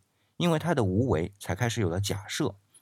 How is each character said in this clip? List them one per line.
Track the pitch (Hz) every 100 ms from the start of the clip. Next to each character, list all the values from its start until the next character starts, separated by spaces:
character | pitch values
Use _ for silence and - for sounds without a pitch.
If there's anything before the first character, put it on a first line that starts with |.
| _ _ _ -
因 | 170
为 | 156
它 | 156 147
的 |
无 | 98 92 131
为， | 78 87 -
才 | - 98
开 | 117
始 | 110
有 | 92
了 | 90
假 | 101 101 -
设， | - 143 - _ _